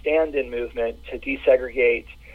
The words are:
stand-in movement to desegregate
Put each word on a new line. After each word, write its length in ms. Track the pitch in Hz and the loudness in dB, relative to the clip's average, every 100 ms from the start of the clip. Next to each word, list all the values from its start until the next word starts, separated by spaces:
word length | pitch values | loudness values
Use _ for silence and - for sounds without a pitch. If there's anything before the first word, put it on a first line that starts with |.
stand-in 500 | 147 156 156 143 123 | 0 0 2 -2 -4
movement 480 | 120 117 120 117 113 - | -6 -6 -4 -4 -6 -12
to 60 | 123 | -10
desegregate 880 | 139 135 143 127 127 127 120 117 - - - | -8 0 4 4 2 2 2 2 -4 -18 -20